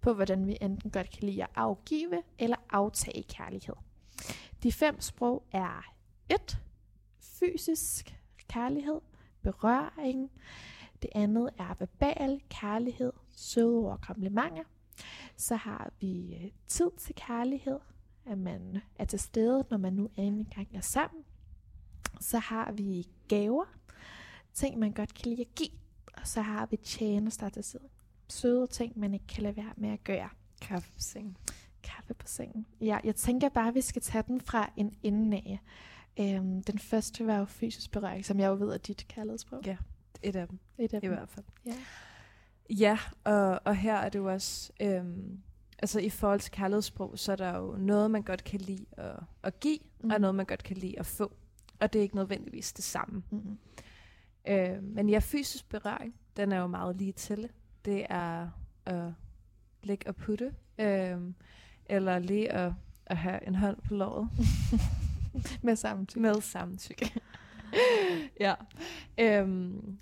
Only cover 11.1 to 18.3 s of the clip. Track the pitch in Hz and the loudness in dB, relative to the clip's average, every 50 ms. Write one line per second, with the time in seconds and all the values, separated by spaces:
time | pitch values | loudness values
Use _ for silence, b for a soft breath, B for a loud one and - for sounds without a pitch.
11.1 | - 208 208 208 214 233 240 - - - 180 175 175 - 180 - - - 277 285 | 2 2 4 4 4 4 2 0 -2 -6 -6 -6 -4 -6 -6 -6 0 2 4 4
12.1 | - - 277 269 277 277 - - - - 214 208 214 226 240 247 240 - 247 247 | 4 2 2 0 0 0 -4 -10 -10 -6 -2 -2 0 0 0 -2 -2 -2 -2 -2
13.1 | - - - - - - - - - 233 233 233 240 233 220 196 196 - - - | -2 -6 -16 -20 -18 -14 -8 0 4 6 6 6 6 4 2 0 -2 -4 -8 -8
14.1 | - 220 185 196 202 226 277 339 330 320 320 - - - _ _ B B B B | -6 -4 -2 0 2 2 0 0 -2 -8 -10 -12 -16 -20 _ _ B B B B
15.1 | B B B B B B - - 233 220 - 214 - - - - - - 196 190 | B B B B B B -2 0 0 -2 -2 -4 -8 -6 -8 -10 -8 -6 -4 -4
16.1 | 185 175 180 175 170 165 170 202 - - - - - - 339 349 - - - - | -4 -4 -6 -8 -10 -10 -12 -14 -14 -14 -8 -4 2 4 4 2 2 -4 -12 -12
17.1 | - - - - 233 233 240 254 277 269 - 269 269 285 - - - - - _ | -10 -10 -6 -4 -2 0 0 0 0 -2 -2 -4 -4 -4 -6 -14 -20 -20 -20 _
18.1 | - - - 262 | -20 -18 -10 -6